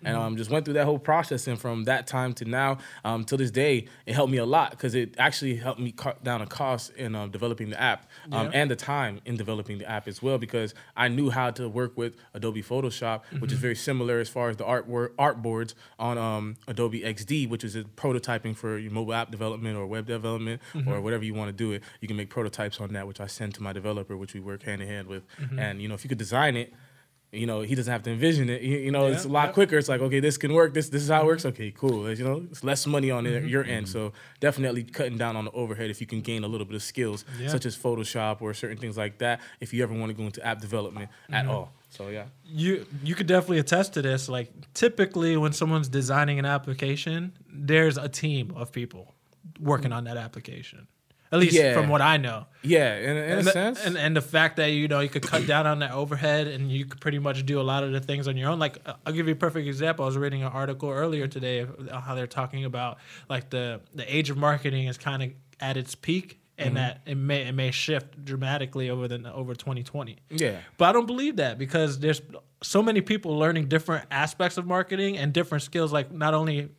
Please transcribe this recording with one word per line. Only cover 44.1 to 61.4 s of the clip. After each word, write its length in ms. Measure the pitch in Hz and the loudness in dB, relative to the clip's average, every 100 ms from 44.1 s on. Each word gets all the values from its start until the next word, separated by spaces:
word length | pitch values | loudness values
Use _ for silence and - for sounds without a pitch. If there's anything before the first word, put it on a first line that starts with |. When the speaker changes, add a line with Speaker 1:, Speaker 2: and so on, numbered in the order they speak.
| 131 131 | 0 -2
Speaker 2:
Like, 240 | 127 117 - - | -6 -6 -12 -12
typically 640 | - 233 233 190 180 165 160 | 4 4 6 2 4 4 4
when 160 | 151 | 4
someone's 340 | 147 160 160 135 | 2 2 2 2
designing 500 | 135 127 135 147 143 | 0 2 4 4 2
an 80 | 139 | 2
application, 840 | 143 139 131 139 143 165 165 180 - - | 0 -2 -2 -2 -2 -2 -4 -6 -10 -18
there's 480 | 143 143 160 160 139 | -6 4 8 8 4
a 120 | 147 | -4
team 420 | - 156 143 107 90 | -2 0 0 -2 -6
of 160 | 120 | -8
people 420 | 127 120 90 90 _ _ _ 165 156 | -6 -8 -10 -18 _ _ _ -20 -4
working 360 | 147 139 135 | 2 2 2
on 100 | 120 | -2
that 140 | 117 117 | -4 -8
application. 680 | 113 - - - - - - _ _ _ _ | -8 -12 -14 -14 -16 -18 -20 _ _ _ _
At 60 | 165 | 6
least 160 | 180 160 | 8 8
Speaker 1:
Yeah. 180 | 139 | 8
Speaker 2:
from 140 | 127 147 | 6 6
what 120 | 147 | 6
I 160 | 151 156 | 6 6
know. 280 | 123 110 - _ | 2 -6 -10 _
Speaker 1:
Yeah, 360 | 143 165 131 104 | 4 6 6 2
in, 180 | 127 151 | 0 -2
in 20 | 151 | 0
Speaker 2:
And 80 | 180 | 4
Speaker 1:
a 40 | |
Speaker 2:
the, 80 | 175 | 4
Speaker 1:
sense. 340 | 190 208 247 208 | 4 2 0 -2
Speaker 2:
and, 120 | 170 | 0
and 180 | 151 156 | 2 2
the 60 | |
fact 360 | 135 160 160 160 | 4 4 4 4
that, 100 | 151 | 2
you 200 | 147 147 | 2 2
know, 100 | 143 | 2
you 80 | 143 | 2
could 120 | 143 | -2
cut 240 | - 160 135 | 0 0 4
down 180 | 147 151 | 4 4
on 140 | 147 | 2
that 120 | 139 | 0
overhead 560 | 131 147 143 151 151 151 | -2 -2 0 2 2 2
and 220 | 135 139 | -2 0
you 160 | 135 139 | -2 -4
could 140 | - | -4
pretty 200 | 156 143 | -2 0
much 260 | 143 135 135 | 0 0 0
do 160 | 143 | 2
a 20 | |
lot 200 | 131 139 | 2 2
of 80 | 139 | 0
the 80 | 135 | -2
things 260 | 135 143 139 | -2 -2 -2
on 80 | 131 | 0
your 140 | 135 | 0
own. 100 | 165 | 2
Like, 200 | 151 - - | 0 -2 -14
uh, 100 | - - | -8 -4
I'll 80 | |
give 140 | 160 160 | 0 2
you 60 | |
a 40 | 156 | 2
perfect 280 | 170 160 143 | 0 0 -4
example. 360 | 139 160 160 | 0 0 2
I 40 | 135 | 0
was 100 | 135 | 0
reading 240 | 143 135 | -2 -2
an 60 | 131 | -4
article 380 | 131 135 135 143 | -2 -4 -4 -4
earlier 380 | 135 165 156 139 | -2 0 0 -2
today 320 | 135 | -4